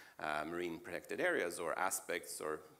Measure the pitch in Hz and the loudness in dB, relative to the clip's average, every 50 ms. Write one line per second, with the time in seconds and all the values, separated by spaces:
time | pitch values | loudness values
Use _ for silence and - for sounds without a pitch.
0 | - - - - 80 76 76 76 76 80 85 87 90 85 82 80 - 92 87 76 | -18 -16 -8 -2 0 2 2 2 2 0 0 0 0 0 -2 -4 -4 -4 -4 -4
1 | - - 87 - 156 180 170 127 90 87 85 82 85 80 - - 92 95 - - | -4 -2 0 2 2 4 4 4 2 2 0 0 0 0 2 2 2 2 2 0
2 | - - 87 87 - - - - 90 78 76 - - - - - | 0 0 0 0 0 -4 -6 -4 0 0 -2 -2 -4 -10 -18 -20